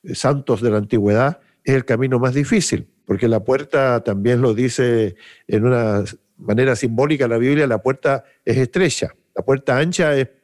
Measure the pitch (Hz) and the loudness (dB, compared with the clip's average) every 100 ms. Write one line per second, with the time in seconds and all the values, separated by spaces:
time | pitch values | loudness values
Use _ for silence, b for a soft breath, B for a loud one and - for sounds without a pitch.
0 | 180 - 127 139 - 110 117 107 104 113 | -12 -4 -2 -2 -2 -2 0 0 0 0
1 | 101 107 135 170 b b - 135 123 117 | 2 2 2 -2 b b -2 -2 0 -2
2 | 131 127 127 135 139 220 - 98 - _ | 0 0 0 -2 0 0 0 -4 -6 _
3 | - 98 120 113 104 135 147 147 135 120 | -6 -2 0 0 0 -2 0 0 2 0
4 | 113 101 110 123 127 107 127 127 123 117 | -2 -2 0 2 2 0 -2 0 2 2
5 | 107 90 B B - 107 120 123 113 104 | 0 -4 B B -4 0 2 2 0 -2
6 | 98 - _ _ - 107 131 120 131 117 | -4 -10 _ _ -2 0 2 0 -2 0
7 | 147 151 123 117 127 147 139 113 127 135 | 0 0 0 0 2 2 0 0 -2 -2
8 | 147 135 b b - 117 127 180 170 - | -2 -2 b b -2 0 0 0 0 -2
9 | 85 - _ - - 135 - 127 160 185 | -8 -10 _ -8 -2 -2 0 0 0 0
10 | 160 143 131 _ | 0 2 -2 _